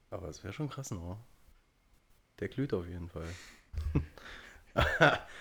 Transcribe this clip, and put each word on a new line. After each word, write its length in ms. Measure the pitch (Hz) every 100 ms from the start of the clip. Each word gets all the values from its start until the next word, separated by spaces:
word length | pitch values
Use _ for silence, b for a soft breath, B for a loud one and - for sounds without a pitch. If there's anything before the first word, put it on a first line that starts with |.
| -
Aber 160 | 98 87
das 160 | -
wär 80 | -
schon 180 | - 151
krass, 220 | 139 135
ne? 260 | 95 85 101 117 - - - _ _ _ - _ _ _ -
Der 100 | 101
glüht 240 | - 135
auf 140 | 98 85
jeden 220 | 87 85
Fall. 160 | 85 82 92 - - - - - - - - B B B B - -
<laughs> 440 | - - 151 - - B